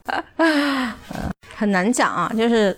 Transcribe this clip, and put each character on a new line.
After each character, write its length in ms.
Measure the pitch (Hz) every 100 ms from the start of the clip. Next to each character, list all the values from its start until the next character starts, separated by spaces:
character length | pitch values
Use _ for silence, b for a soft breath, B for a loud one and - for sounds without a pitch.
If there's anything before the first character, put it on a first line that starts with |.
| -
<laughs> 1500 | - - - 320 294 285 269 247 - - - - - - -
很 160 | 208
难 200 | 190 202
讲 220 | 247 233
啊， 180 | 165 170 220
就 100 | 233
是 240 | 226 202